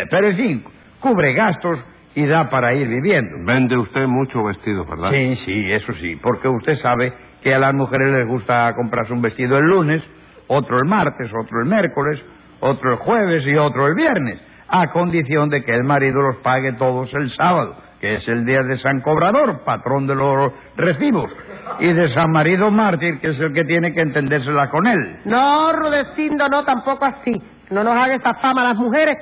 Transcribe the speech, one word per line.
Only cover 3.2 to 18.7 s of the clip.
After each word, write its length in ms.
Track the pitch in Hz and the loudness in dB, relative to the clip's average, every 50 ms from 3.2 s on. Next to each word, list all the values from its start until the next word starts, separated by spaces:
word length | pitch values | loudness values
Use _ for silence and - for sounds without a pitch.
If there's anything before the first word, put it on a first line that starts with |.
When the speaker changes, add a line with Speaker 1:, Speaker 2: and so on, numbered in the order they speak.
| 117 92 - 85 85 | 0 -2 -6 -8 -2
Speaker 2:
Vende 320 | 90 123 131 127 120 127 123 | 0 2 2 2 2 2 0
usted 280 | 117 - - 135 135 | 0 -2 -2 -2 0
mucho 380 | 131 123 131 135 131 - 123 107 | 0 0 0 -2 -2 -2 -2 -2
vestido, 400 | 104 98 - - 113 104 95 82 | -2 -4 -6 -4 -4 -4 -4 -4
¿verdad? 260 | 76 82 80 85 95 | -6 -6 -4 -2 0
Speaker 1:
Sí, 280 | 139 139 131 127 127 120 - | 0 0 0 0 -2 -4 -4
sí, 260 | 92 92 107 104 92 101 | -4 -4 -4 -2 -2 -2
eso 220 | 107 - - - 80 85 | -2 -4 -6 -10 -8 -8
sí, 160 | 87 82 - - | -10 -8 -4 -2
porque 260 | 120 120 98 - 131 | -2 -2 0 0 -2
usted 300 | 127 117 - - 156 - - | -2 -2 0 -2 -2 0 0
sabe 320 | 123 123 120 123 127 123 - - - - - - | 0 0 0 -2 -4 -6 -8 -18 -20 -14 -6 -2
que 120 | 135 135 | 0 2
a 40 | 131 | 2
las 140 | 135 135 139 | 2 2 2
mujeres 400 | 139 135 117 131 135 135 139 139 | 0 0 0 0 0 2 2 2
les 160 | 131 123 110 | 2 0 0
gusta 460 | 127 127 104 - 123 120 117 117 110 | -2 -4 -2 0 0 2 2 2 0
comprarse 360 | 117 120 113 107 117 113 110 123 | -2 -4 -4 -2 -4 -4 -4 -2
un 80 | 120 120 | -2 -2
vestido 340 | 113 - - 127 123 135 | -2 -2 -2 -2 2 2
el 80 | 139 151 | 4 4
lunes, 380 | 165 190 190 165 147 156 160 - - - - - - - - - - | 4 4 4 2 2 0 -2 -4 -8 -20 -20 -20 -20 -20 -14 -6 -2
otro 280 | 127 143 139 - 120 | 0 0 0 0 0
el 80 | 123 131 | 0 2
martes, 440 | 160 208 208 170 147 - - 127 110 101 | 2 2 2 0 0 -2 -6 -8 -8 -6
otro 300 | 113 110 - 104 117 120 | -8 -8 -4 -4 -2 0
el 40 | 143 | 0
miércoles, 500 | 208 220 190 165 - 143 139 147 151 135 - - - - - - - - | 2 2 0 0 0 -2 -2 -2 -4 -6 -8 -16 -20 -20 -20 -20 -10 -4
otro 300 | - 127 139 - - 131 123 | 0 0 0 0 0 -2 -2
el 40 | 113 | -2
jueves 440 | - - 226 233 208 185 165 160 135 | 0 0 0 2 2 2 0 0 0
y 100 | 139 143 | 2 2
otro 300 | 151 147 147 117 123 139 | 2 2 2 2 2 0
el 80 | 143 160 | 2 2
viernes, 440 | 220 320 320 262 180 139 117 90 - - - - - - - | 2 2 0 0 0 -2 -4 -6 -10 -16 -20 -20 -20 -8 -2
a 200 | - 180 175 143 | 0 0 2 2
condición 600 | - 170 175 175 165 170 147 127 156 151 147 151 | 0 0 0 0 0 -2 0 0 0 0 0 2
de 160 | 147 143 - | 0 -2 -2
que 100 | - 117 | 0 0
el 100 | 120 123 | 0 0
marido 360 | 135 143 143 139 135 127 139 | 2 2 2 2 2 2 2
los 160 | 139 135 123 - - | 2 0 0 -2 -2
pague 320 | 123 127 131 131 135 123 | 0 0 0 0 -2 -2
todos 360 | 117 135 131 127 127 127 123 - | 0 0 0 0 -2 -4 -4 -4
el 160 | 143 151 127 | -4 -4 -4
sábado, 440 | - - 156 180 180 160 123 95 - - - - - - - | -2 0 2 2 2 2 0 -2 -6 -14 -20 -20 -14 -8 -6
que 140 | 101 107 | -4 -4
es 120 | 101 - - | -4 -2 -2
el 160 | 117 120 117 | -2 -2 0
día 160 | 120 131 135 131 | 0 0 0 0
de 140 | 127 | 0